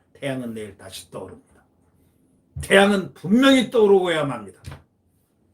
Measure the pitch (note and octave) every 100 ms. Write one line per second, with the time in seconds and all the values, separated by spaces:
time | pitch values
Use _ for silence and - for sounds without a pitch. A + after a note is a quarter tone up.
0 | _ _ C#3+ C3 A#2+ A2 G#2+ F#2+ G2+ -
1 | - - F#2+ - _ _ _ _ _ _
2 | _ _ _ _ _ - - G3 G3 G3+
3 | F3 - D#3+ A3+ C4+ C4+ A3+ B3 G#3 G3
4 | F3+ D#3+ C#3+ A#2+ G2+ - - - _ _
5 | _ _ _ _ _